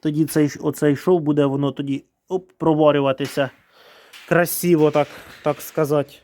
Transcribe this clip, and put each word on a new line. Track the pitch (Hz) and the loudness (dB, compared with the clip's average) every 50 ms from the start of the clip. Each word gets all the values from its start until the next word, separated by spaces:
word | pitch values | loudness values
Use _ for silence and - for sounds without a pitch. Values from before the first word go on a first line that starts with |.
тоді | _ 160 151 151 160 | _ -4 -2 -2 -2
цей, | 147 - 160 151 143 - - - | 0 0 0 0 0 -2 -4 -6
оцей | 156 151 - - 147 143 | -6 -4 0 0 0 0
шов | 131 - - 185 175 | 0 0 0 0 2
буде, | 151 147 151 147 143 | 2 0 0 0 0
воно | 139 135 139 143 139 135 | 0 0 -2 -2 -4 -4
тоді, | - 143 139 139 139 - _ _ _ _ _ | -6 -6 -6 -6 -8 -8 _ _ _ _ _
оп, | 185 185 185 _ _ _ | -8 -8 -8 _ _ _
проварюватися | 165 160 156 151 156 151 147 147 139 139 131 - 143 135 - - 139 127 - _ _ _ _ _ - - - - - - - - - - | 0 0 2 4 4 4 4 4 0 0 -2 -2 -6 -8 -4 -4 -4 -4 -6 _ _ _ _ _ -20 -20 -20 -20 -20 -20 -20 -20 -6 -2
красиво, | 175 165 175 165 - - - 175 175 156 151 151 | 0 0 2 0 -2 -4 0 2 4 4 4 2
так, | 147 151 143 - - - - - - - - | 2 2 -2 -2 -4 -20 -20 -20 -20 -6 -4
так | 156 147 - | -4 -4 -4
сказати. | - - - - 160 139 151 147 139 139 - - | -8 -10 -4 -4 -2 0 0 -2 -2 -4 -10 -20